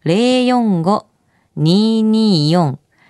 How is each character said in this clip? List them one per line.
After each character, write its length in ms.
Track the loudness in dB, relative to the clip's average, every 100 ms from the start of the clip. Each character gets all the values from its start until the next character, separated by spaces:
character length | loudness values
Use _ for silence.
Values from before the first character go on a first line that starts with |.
零 420 | -2 0 0 0 0
四 360 | 0 0 -2
五 240 | 0 -2 -6 _ _ _ _ -4
二 460 | 0 2 2 0
二 480 | 0 0 2 0 0
四 300 | 0 -2 -4 _ _ _